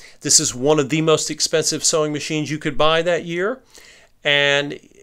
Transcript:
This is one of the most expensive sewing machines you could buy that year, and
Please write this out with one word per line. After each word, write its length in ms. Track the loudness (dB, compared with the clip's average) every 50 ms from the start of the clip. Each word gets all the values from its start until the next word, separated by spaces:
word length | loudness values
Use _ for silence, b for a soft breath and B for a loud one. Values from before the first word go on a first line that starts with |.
| B B B B
This 220 | -2 2 2 2
is 120 | 2 0 -4
one 240 | -2 2 2 4 4
of 120 | 2 0
the 120 | 0 0
most 300 | 2 2 2 2 2 -4
expensive 540 | -4 -4 -4 -2 0 0 0 0 -4 -2 -2
sewing 260 | 0 0 0 -2 -2
machines 400 | -4 -6 -6 -4 -4 -4 -2 -4
you 60 | -6 -4
could 200 | -4 -4 0 2
buy 240 | 2 4 4 2
that 220 | 2 0 -2 -2 -2
year, 400 | -6 -6 -4 -4 -4 -4 -6 B B B B B B B B B B B _ _
and 480 | 0 2 2 2 2 2 0 -2 -4 -8 -12 -16 -20 _ -20